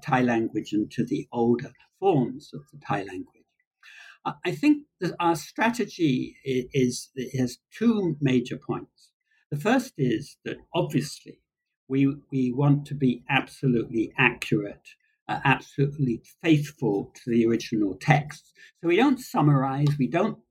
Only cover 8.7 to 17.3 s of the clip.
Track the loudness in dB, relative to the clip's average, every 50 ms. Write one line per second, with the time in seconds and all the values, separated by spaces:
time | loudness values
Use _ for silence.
8.7 | -8 -8 -8 -12 _ _ _ _ _ _ _ _ _ _ _ _ -10 -2 0 2
9.7 | 2 2 0 -2 -4 -2 0 0 0 -2 -4 -10 -18 _ _ -10 -10 -10 -12 _
10.7 | -2 -2 -2 0 0 -2 -2 -2 -10 -16 -18 -20 -20 _ _ _ _ _ _ _
11.7 | _ _ _ -2 2 2 2 2 0 -2 -10 _ -2 -2 -2 0 0 2 4 4
12.7 | 4 2 0 -6 -4 0 0 0 0 -2 -4 -2 -2 -2 -2 -4 -10 -4 0 0
13.7 | 0 0 0 -2 -2 -2 -2 -2 0 2 2 2 2 0 -2 -2 -2 -2 -2 -6
14.7 | -10 -16 _ -20 -20 _ _ _ _ _ _ -6 -6 0 2 2 2 2 -2 -8
15.7 | -2 -2 -2 -2 0 -2 -2 -2 -2 -4 -8 -16 _ _ 2 4 4 4 2 -4
16.7 | -8 _ -2 0 0 -2 -4 -6 _ -12 -6 0